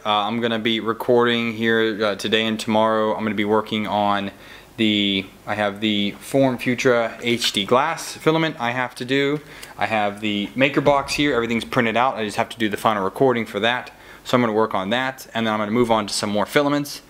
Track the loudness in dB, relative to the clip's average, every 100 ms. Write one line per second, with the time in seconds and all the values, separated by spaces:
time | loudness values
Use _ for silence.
0 | 0 0 0 -2 -2 0 0 0 -2 -4
1 | 2 4 4 2 -2 -2 2 4 2 2
2 | -2 0 0 2 2 -2 0 2 4 2
3 | 0 0 -2 -2 2 2 2 -4 -2 0
4 | 0 0 -2 -10 -20 -20 -18 0 2 2
5 | 2 0 -4 -14 -8 -2 -2 0 -2 0
6 | -2 -4 -2 2 2 0 -4 0 2 2
7 | 0 -4 -2 0 0 -2 2 2 2 -4
8 | -8 -2 0 2 0 -2 -4 -2 -6 -6
9 | -2 0 0 -2 -6 -20 -18 -6 -2 0
10 | 0 -2 -2 -2 -2 0 2 2 2 2
11 | 0 -2 0 0 0 -2 -2 0 0 2
12 | 0 0 -6 -4 -4 -2 -2 0 0 0
13 | -2 2 2 2 -2 -2 0 -2 -6 -18
14 | -20 -18 0 2 2 2 2 0 -2 -2
15 | -2 -8 -8 -4 -2 -2 0 2 4 2
16 | 0 -4 -2 0 2 2 2 0 -4 -10